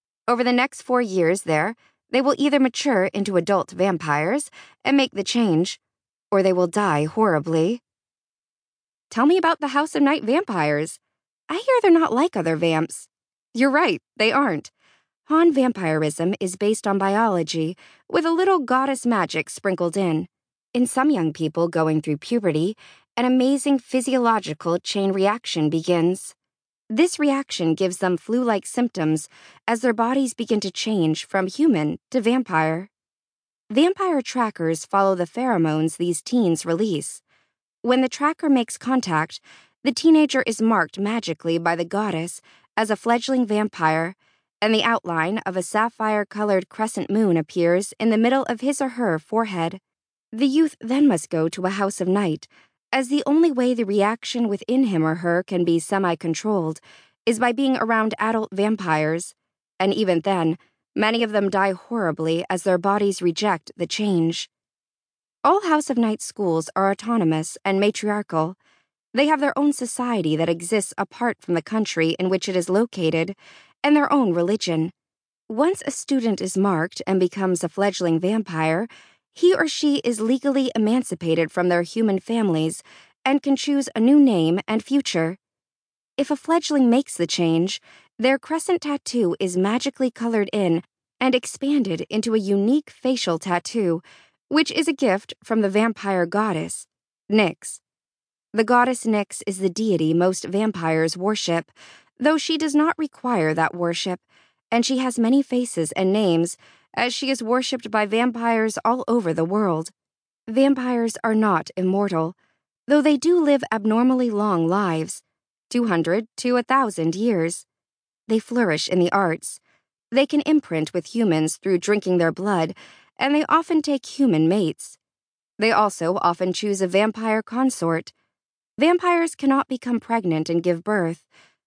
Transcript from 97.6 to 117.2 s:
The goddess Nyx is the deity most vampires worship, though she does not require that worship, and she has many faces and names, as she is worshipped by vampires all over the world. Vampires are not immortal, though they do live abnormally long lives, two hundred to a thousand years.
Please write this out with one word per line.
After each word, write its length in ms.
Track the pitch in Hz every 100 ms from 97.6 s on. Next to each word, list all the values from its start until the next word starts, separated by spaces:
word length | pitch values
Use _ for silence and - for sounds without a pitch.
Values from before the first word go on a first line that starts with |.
| - - _ _ _ _ _ _ _
The 100 | 214
goddess 420 | 220 247 247 247 233
Nyx 380 | 208 202 - -
is 140 | 190
the 100 | 190
deity 460 | 180 220 170 160 165
most 300 | 185 185 -
vampires 680 | 190 214 185 165 160 160 175
worship, 560 | 196 214 - 170 - _ - - _ -
though 180 | 277 311
she 200 | - 320
does 160 | 311
not 240 | 294 311 -
require 560 | 302 - 247 214 156
that 220 | 156 160 175
worship, 440 | 170 170 190 180 _ _ _ _ -
and 120 | 233
she 140 | 240 262
has 220 | 254 240
many 240 | 226 277
faces 480 | 269 247 247 - 156
and 200 | - 190
names, 460 | 208 196 165 170 - _ _ _ -
as 180 | 247
she 160 | - 269
is 140 | 262
worshipped 480 | 226 247 254 247 220
by 160 | 214 208
vampires 720 | 220 247 226 233 226 220 -
all 200 | 220 254 -
over 280 | 233 175 165
the 100 | 165
world. 460 | 208 202 160 160 _ _ _ _ _ -
Vampires 640 | 226 277 269 247 240 233 -
are 120 | 226 220
not 340 | 214 170 - -
immortal, 580 | 185 196 202 165 160 - _ _ _ _ -
though 160 | 294
they 140 | 294 285
do 220 | 320 349
live 240 | 294 277 -
abnormally 600 | 220 214 226 254 254 247
long 360 | 208 208 175 165
lives, 540 | 196 190 160 156 - _ _ _ _ _
two 160 | 247 233
hundred 400 | 170 165 196 220 -
to 200 | 247 247
a 60 |
thousand 500 | 233 269 240 180 165
years. 540 | 180